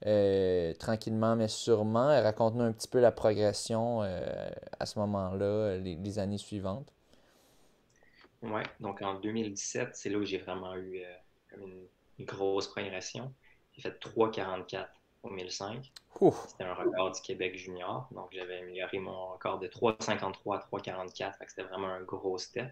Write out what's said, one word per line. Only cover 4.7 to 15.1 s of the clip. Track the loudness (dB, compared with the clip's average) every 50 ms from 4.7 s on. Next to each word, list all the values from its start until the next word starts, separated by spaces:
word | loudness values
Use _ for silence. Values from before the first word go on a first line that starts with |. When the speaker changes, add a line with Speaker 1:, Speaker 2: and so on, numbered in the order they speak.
| -8 -6
Speaker 1:
à | -6
ce | -4 -2 -2
moment-là, | 0 0 0 0 0 0 0 2 2 2 2 2 2 2 0 0
les, | -2 -4 -4 -4
les | -4 -4 -2 -2
années | -2 -2 -2 -4
suivantes. | -6 -6 -6 -4 -2 -2 -4 -4 -8 -12 _ _ _ _ -20 -20 _ _ _ _ _ _ _ _ _ _ _ _ _ _ _ _ _ _ _ -20 -20 -20 _ _
Speaker 2:
Ouais, | -6 -4 -2 -2 -4 -4 -6 -6
donc | -6 -6 -4 -4
en | -2 -4 -2 -2
deux | -2 -2
mille | -2 -2 -2 -2 -4
dix-sept, | -6 -8 -4 -4 -2 -4 -4 -6
c'est | -6 -4 -2
là | 0 0
où | 0
j'ai | 0 -2 -4
vraiment | -4 -6 -6 -6 -6 -6 -8
eu, | -8 -8 -8 -10 -10
euh, | -12 -12 -16 -18 -20 _ _ _ _ _
comme | -18 -16 -14
une, | -14 -14 -16 -18 -20 _ _ _ _ _ -14
une | -12
grosse | -10 -4 0 2 2 2 2 0 -2
progression. | -4 -6 -6 -4 -6 -6 -8 -8 -8 -8 -8 -10 -12 -14 _ -20 -20 _ _ _ _
J'ai | -10
fait | -8 -8 -8 -8
trois | -10 -2 2 4 4 4
quarante-quatre | 4 0 -4 -2 -4 -6 -6 -6 -6 -6 -6 -8 -12 _ _ _